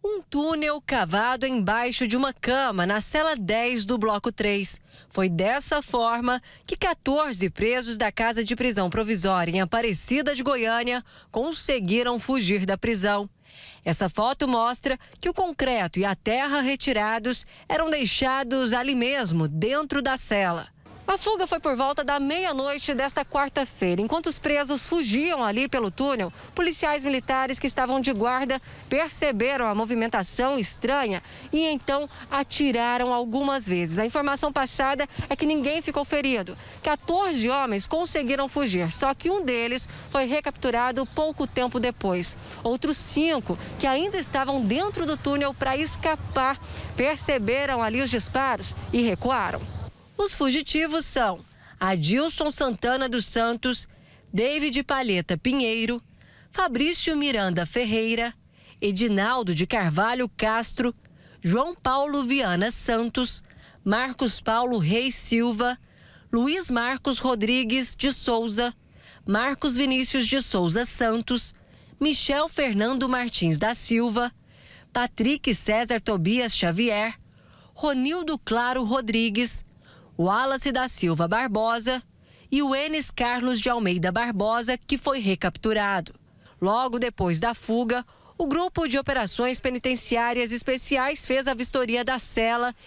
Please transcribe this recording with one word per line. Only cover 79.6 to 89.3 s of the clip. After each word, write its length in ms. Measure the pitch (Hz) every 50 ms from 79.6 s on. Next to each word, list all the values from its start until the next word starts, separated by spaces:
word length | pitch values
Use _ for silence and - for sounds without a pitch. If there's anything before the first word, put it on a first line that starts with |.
| - - - - - - - - - - -
Wallace 560 | - 170 180 202 226 262 269 269 262 - 277
da 160 | 247 254 254
Silva 400 | 254 - - - 170 165 151 170
Barbosa 720 | 165 202 226 262 254 202 214 220 226 233 233 220 240 254 254 - - - - - - - - - -
e 100 | - 277
o 140 | 294 269 269
Enes 340 | 269 294 311 311 311 277 -
Carlos 500 | - - 247 240 240 247 240 254 254 220
de 80 | 208
Almeida 440 | 254 240 240 220 185 180 180 160 180
Barbosa, 680 | 180 220 240 240 233 190 202 214 226 240 233 226 254
que 180 | - - - 285
foi 240 | 262 - 294 269 269
recapturado. 960 | 214 196 190 - - 185 - - - 220 220 214 202 202 196 190 165 - - - - - - - - - - -
Logo 380 | 175 190 208 233 262 262 226 247
depois 400 | 240 240 - - 190 180 170 156
da 160 | 165 226 233
fuga, 500 | - - - 226 233 247 220 240 247 240 - - - - - -
o 80 | - 349
Grupo 420 | 285 277 330 349 370 - - 330
de 120 | 285 233 277
Operações 600 | 269 - 277 262 220 185